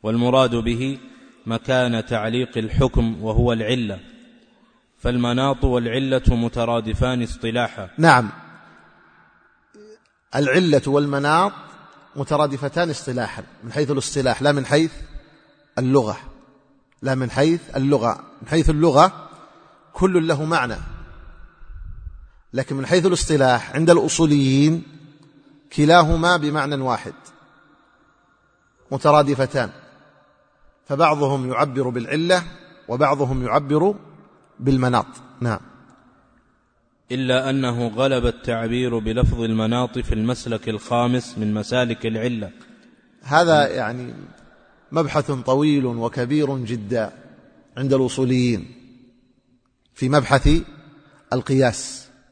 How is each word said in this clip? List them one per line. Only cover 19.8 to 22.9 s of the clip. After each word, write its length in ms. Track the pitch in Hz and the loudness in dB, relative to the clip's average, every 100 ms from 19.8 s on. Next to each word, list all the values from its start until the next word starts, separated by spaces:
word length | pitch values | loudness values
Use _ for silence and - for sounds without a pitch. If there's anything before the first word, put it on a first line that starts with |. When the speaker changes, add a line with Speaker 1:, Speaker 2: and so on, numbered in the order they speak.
| _ | _
Speaker 2:
كل 340 | - 185 180 165 | -2 2 2 0
له 180 | 143 156 | -2 0
معنى، 320 | 165 123 107 - - - - - - - _ - - - - - - - _ _ | -2 -2 -6 -10 -14 -18 -20 -20 -20 -20 _ -20 -16 -16 -14 -16 -18 -20 _ _
لكن 220 | 135 131 139 | -8 -6 -6
من 100 | |
حيث 200 | 127 | 0